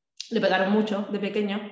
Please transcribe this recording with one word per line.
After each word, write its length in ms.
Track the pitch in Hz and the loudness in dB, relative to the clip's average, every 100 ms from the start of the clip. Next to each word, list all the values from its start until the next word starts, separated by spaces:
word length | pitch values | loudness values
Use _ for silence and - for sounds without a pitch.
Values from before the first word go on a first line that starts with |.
| _ - - | _ -18 -4
le 100 | 220 | 0
pegaron 320 | 190 185 190 | 2 2 4
mucho 300 | 214 208 202 208 | 2 2 -2 -4
de 80 | 202 | -4
pequeño 420 | 196 208 208 208 - | -2 -2 -2 -4 -8